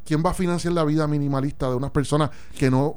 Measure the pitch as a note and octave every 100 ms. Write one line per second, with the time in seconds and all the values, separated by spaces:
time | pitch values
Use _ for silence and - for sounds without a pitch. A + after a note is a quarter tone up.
0 | - D#3 F3 E3 F3+ F3 E3+ F3 D3+ D#3
1 | D3+ D3 C#3+ C#3 C#3 - C3+ B2 C#3 D3+
2 | C3 D3 D3+ - - - C3 C3 C#3+